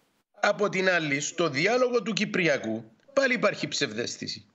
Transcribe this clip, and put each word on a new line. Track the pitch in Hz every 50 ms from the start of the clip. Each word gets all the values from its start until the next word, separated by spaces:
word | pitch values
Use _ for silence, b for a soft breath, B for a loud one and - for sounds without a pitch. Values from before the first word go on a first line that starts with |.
| _ _ _ _ _ _ _ -
από | - 208 202 165 202 190
την | 160 190 185 185
άλλη, | 180 170 160 147 139 139
στο | 151 - - - 175 175
διάλογο | 131 135 170 202 240 254 254 247 240 233
του | 185 226
Κυπριακού | 208 - 214 208 214 190 175 156 139 120 107 113 110 117 113 - _ _ _ -
πάλι | - 277 277 262 247
υπάρχει | 214 170 196 - - - -
ψευδαίσθηση. | - - 147 120 107 113 117 113 - - 104 - - - - _ _